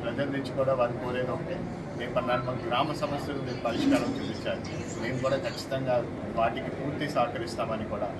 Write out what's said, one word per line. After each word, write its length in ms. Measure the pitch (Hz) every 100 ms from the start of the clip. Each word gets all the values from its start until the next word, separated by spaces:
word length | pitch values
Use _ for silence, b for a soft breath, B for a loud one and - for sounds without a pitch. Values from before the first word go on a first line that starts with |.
ప్రజల 240 | - 120 139 139
నుంచి 140 | - 135
కూడా 140 | 135 131
వారు 140 | 120 120
కోరేది 280 | 123 123 123 117
ఒకటే, 220 | - - - - - -
రేపన్నాడు 420 | 120 127 120 123 123
మాకు 160 | 127 117
గ్రామ 200 | 120 151 151
సమస్యలు 380 | 147 143 - 135 127
మీరు 120 | 123 120
పరిష్కారం 420 | 117 139 139 - -
చూపించాలి, 460 | - 104 110 95 - - - -
మేము 140 | 113 131 131
కూడా 120 | 135 120
ఖచ్చితంగా 500 | - - 135 131 123 117 107 104 107
వాటికి 300 | 113 - - -
పూర్తి 280 | 139 143 147 135
సహకరిస్తామని 720 | 120 - 113 - 113 110 104
కూడా 160 | 104 104 -